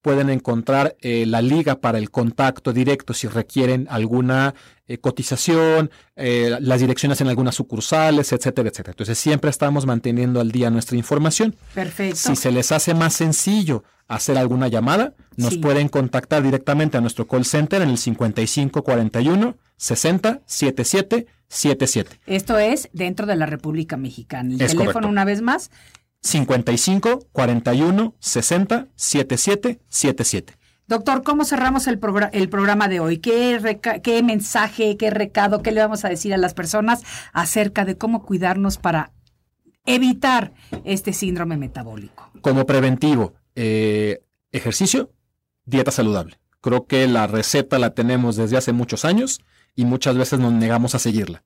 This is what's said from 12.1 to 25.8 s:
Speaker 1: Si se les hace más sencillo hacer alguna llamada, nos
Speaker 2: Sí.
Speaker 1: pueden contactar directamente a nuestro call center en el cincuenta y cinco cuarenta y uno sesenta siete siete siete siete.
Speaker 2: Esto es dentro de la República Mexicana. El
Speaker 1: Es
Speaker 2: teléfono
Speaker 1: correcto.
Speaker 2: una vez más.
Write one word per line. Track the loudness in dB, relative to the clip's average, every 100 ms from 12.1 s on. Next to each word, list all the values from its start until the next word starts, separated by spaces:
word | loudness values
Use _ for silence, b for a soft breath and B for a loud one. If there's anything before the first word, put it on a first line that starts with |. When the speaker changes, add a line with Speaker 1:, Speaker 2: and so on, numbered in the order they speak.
| -4
Speaker 1:
Si | -2 0
se | 0
les | 0 0
hace | 0 2
más | 2 2
sencillo | 2 0 0 2 2 2 -2 b b _
hacer | -6 0 0
alguna | 2 0 0
llamada, | 0 2 0 0 -6 b -2
nos | -2 0
Speaker 2:
Sí. |
Speaker 1:
pueden | 2 2 2
contactar | 0 0 -2 0 0
directamente | 2 0 0 0 2 0
a |
nuestro | -2 -2 -2
call | 0
center | 0 0 0 0
en | 2
el | 0
cincuenta | -2 -2 -2 0
y | -2
cinco | 0 0 -2 0
cuarenta | 0 0 0
y | 2
uno | 2 0 -4 _ _
sesenta | -4 -2 0 2 0 -2 _
siete | -2 -2 0 0
siete | -2 0 -2 -4 b b
siete | -2 0 2 0
siete. | -2 -4 -12 -4
Speaker 2:
Esto | -4 0 2
es | 2 0 -4
dentro | -6 -6 -4 -2
de | -2
la | -2
República | -4 -6 -6 -6 -6
Mexicana. | -8 -12 -12 -8 -4 0
El |
Speaker 1:
Es | 0
Speaker 2:
teléfono | 2 0
Speaker 1:
correcto. | 0 0
Speaker 2:
una | 0 0
vez | 0
más. | 0 -2 -6 b